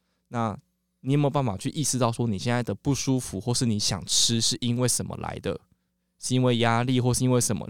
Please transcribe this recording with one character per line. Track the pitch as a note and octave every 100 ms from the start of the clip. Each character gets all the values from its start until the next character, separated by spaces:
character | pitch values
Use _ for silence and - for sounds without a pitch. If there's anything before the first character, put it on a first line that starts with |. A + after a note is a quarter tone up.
| _ _ _
那 | B2 A2+ F#2 - _ _ _
你 | B2+
有 | C#3+
没 |
有 | C#3+
办 | C#3+
法 | C3 F#2
去 | -
意 | -
识 | C#3 B2+
到 | A#2+
说 | A2+ B2
你 | F#2+
现 | A#2+
在 | A#2+
的 | A#2+
不 | G2+ -
舒 | C3+ - C3
服， | - F#2+
或 | B2
是 | A#2+ A#2+
你 | G#2
想 | - F#2+ -
吃 | - - A#2
是 | A2+ -
因 | A#2+ A#2+
为 | B2
什 | -
么 | F#2+ E2+
来 | E2 -
的？ | - - _ _ _ _ _ _
是 | -
因 | B2+
为 | B2+ A#2+
压 | A#2 A#2
力， | B2 B2+
或 | B2
是 | A#2+
因 | B2+
为 | B2
什 | - G2+
么 | -